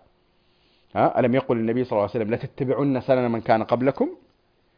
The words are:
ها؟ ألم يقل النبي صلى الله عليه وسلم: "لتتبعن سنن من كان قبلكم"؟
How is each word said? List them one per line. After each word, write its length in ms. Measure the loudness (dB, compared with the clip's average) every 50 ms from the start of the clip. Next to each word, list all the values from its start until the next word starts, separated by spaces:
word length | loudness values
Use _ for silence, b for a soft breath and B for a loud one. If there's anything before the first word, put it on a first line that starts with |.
| _ _ _ _ _ _ _ _ _ _ _ _ _ _ _ _ _ _ -2
ها؟ 240 | 0 2 2 2 2
ألم 140 | 2 2 2
يقل 220 | 0 0 0 -2
النبي 280 | 0 0 -2 0 -2 -2
صلى 80 | -2 0
الله 180 | 0 0 0 -2
عليه 100 | -4 -4
وسلم: 100 | -4 -4
"لتتبعن 680 | -6 -6 -8 -8 -6 -2 -2 -2 0 0 0 0 0
سنن 300 | 0 2 2 2 2 0
من 100 | -2 -2
كان 220 | 0 2 2 2 2
قبلكم"؟ 460 | 0 0 0 2 0 0 0 -2 -4 -4 -10 _ _ _ _ _ _ _ _ _ _ _